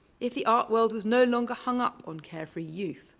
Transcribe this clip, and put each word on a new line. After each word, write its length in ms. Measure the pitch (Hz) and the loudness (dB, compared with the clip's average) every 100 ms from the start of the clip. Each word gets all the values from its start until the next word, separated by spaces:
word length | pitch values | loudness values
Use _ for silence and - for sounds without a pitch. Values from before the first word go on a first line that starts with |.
| _ - | _ -6
If 140 | 240 | -6
the 120 | 269 - | -2 2
art 240 | 240 - | 2 4
world 220 | 226 226 | 2 2
was 120 | 220 | 0
no 200 | 214 247 | 2 4
longer 300 | 247 240 240 | 4 4 -2
hung 260 | 240 247 247 | -4 -4 0
up 220 | 247 - - | -2 -4 -14
on 140 | 160 | -14
carefree 420 | - 165 156 170 | -12 -12 -10 -8
youth? 520 | 160 170 185 143 - _ | -8 -6 -6 -8 -14 _